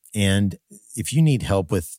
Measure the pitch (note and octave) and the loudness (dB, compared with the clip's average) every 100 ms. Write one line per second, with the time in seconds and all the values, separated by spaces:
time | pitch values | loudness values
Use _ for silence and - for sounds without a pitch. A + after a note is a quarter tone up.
0 | - G#2+ G2 G2 G2+ - _ - _ - | -10 -2 2 2 0 -4 _ -20 _ -10
1 | - C#3 D#3 B2+ - G2 F2+ F#2+ - | -4 2 2 2 0 0 0 -4 -4